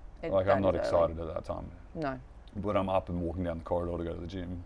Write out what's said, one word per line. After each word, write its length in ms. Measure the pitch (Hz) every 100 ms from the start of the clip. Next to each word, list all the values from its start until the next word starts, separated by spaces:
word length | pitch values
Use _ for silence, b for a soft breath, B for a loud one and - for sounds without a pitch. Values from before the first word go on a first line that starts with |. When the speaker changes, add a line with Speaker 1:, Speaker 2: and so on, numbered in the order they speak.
| - -
Speaker 1:
It, 100 | 165
Speaker 2:
Like, 140 | 95 95
I'm 140 | 98
Speaker 1:
that 100 | 95
Speaker 2:
not 20 | 85
Speaker 1:
is 160 | -
early. 220 | 85 82
Speaker 2:
excited 60 | 80
at 140 | 82
that 120 | 90 -
time. 240 | 87 90 - -
Speaker 1:
No. 260 | 170 143 131 - - - -
Speaker 2:
But 180 | 101 101
I'm 140 | 95
up 180 | 95 90
and 120 | 87
walking 220 | 85 87
down 160 | 87 82
the 40 |
corridor 340 | - 87 87 85
to 60 |
go 100 | 85 85
to 40 |
the 80 | 85
gym. 360 | 95 87 90